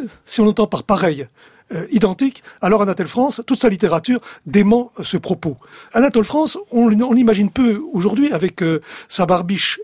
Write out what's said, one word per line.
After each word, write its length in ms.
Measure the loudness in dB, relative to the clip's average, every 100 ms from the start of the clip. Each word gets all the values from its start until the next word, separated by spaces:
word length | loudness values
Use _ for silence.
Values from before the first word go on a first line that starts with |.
| -10 -14
si 160 | -6 2
on 60 | 2
entend 200 | 2 0
par 160 | -2
pareil, 440 | -2 0 0 -2 -8 _ _ _ -12
euh, 140 | -10 -6
identique, 520 | 0 0 0 -4 -4 -14 -4
alors 200 | 0 2
Anatole 260 | 0 -2 -4
France, 340 | -2 -2 -2 -4
toute 120 | 0
sa 100 | 0
littérature 500 | 0 0 0 0 -2 -4 -18 -2
dément 460 | 2 4 2 0 -10
ce 140 | -6 -6
propos. 400 | -4 -6 -6 -10 -14 -20 -4
Anatole 320 | 2 2 2 0
France, 320 | 0 -2 -4 -4
on, 200 | 2 2 2
on 120 | 2
l'imagine 360 | 4 4 2 0
peu 320 | 2 0 0 -4
aujourd'hui 400 | -2 0 0 0
avec, 280 | 0 -4 -2
euh, 200 | -2 -2 -6 -18 -10
sa 180 | -4 0
barbiche 540 | 0 0 -4 -4 -6